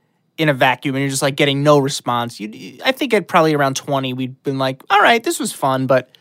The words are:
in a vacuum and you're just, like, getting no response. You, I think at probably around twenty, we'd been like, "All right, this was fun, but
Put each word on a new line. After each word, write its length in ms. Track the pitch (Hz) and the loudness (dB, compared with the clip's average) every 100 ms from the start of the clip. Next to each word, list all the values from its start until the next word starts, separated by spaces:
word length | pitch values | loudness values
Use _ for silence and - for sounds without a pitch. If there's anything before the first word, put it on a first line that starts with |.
| _ _ _ - | _ _ _ -4
in 100 | 156 | 0
a 40 | |
vacuum 420 | 131 135 123 147 135 | 2 2 0 -2 -2
and 60 | |
you're 60 | 139 | -2
just, 120 | 135 | -2
like, 140 | 143 143 | -2 0
getting 260 | 143 139 | 0 2
no 160 | 147 147 | 4 4
response. 640 | 135 - 127 120 120 - | 4 -2 -4 -4 -4 -8
You, 400 | 214 247 - - 262 | -14 -14 -18 -6 -4
I 80 | |
think 200 | 262 277 | -2 0
at 140 | 208 - | -2 2
probably 260 | 180 160 | 2 4
around 220 | 147 135 135 | 2 0 -2
twenty, 380 | - 135 131 | -4 -4 -4
we'd 280 | 127 127 131 | -6 -8 -8
been 140 | 143 135 | -6 -2
like, 240 | 131 131 - | -2 -4 0
"All 100 | 403 | 4
right, 200 | - 233 | 4 4
this 160 | 339 339 | 0 -4
was 120 | 240 | -6
fun, 360 | - 139 131 131 | -2 -2 0 2
but 220 | 131 - _ | 2 0 _